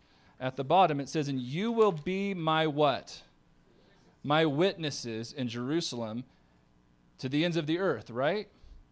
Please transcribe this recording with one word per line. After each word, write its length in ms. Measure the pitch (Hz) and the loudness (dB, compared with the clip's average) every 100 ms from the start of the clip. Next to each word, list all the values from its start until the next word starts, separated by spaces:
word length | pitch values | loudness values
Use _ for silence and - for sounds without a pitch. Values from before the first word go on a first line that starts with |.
| _ _ _ - | _ _ _ -8
at 160 | 127 131 | -6 -4
the 80 | |
bottom, 360 | 131 175 175 143 | 2 6 6 4
it 100 | 135 | -2
says, 180 | 160 143 | -2 -2
"And 120 | 135 | -2
you 320 | 123 151 226 | -4 -2 0
will 200 | 226 214 | 4 4
be 440 | 160 160 190 202 185 | 2 -2 -2 -2 -2
my" 320 | 160 156 160 | 0 2 2
what? 540 | 143 147 117 - - - _ _ _ _ _ _ _ _ _ | 2 2 2 -6 -16 -20 _ _ _ _ _ _ _ _ _
"My 220 | 135 151 160 | 0 4 4
witnesses 880 | 139 190 165 151 - 123 110 117 | 4 2 0 -6 -6 -8 -8 -8
in 140 | - 123 | -6 -6
Jerusalem 800 | 113 123 160 170 123 110 113 127 _ _ _ _ _ _ _ _ - | -4 -2 -2 -2 -6 -6 -8 -10 _ _ _ _ _ _ _ _ -10
to 120 | 131 | -2
the 140 | 147 | 0
ends 140 | 175 165 | 2 0
of 80 | 151 | 0
the 140 | 170 | 0
earth," 320 | 190 117 113 | 0 -2 -4
right? 360 | 117 143 208 - _ - - - | -2 0 -2 -4 _ -20 -20 -20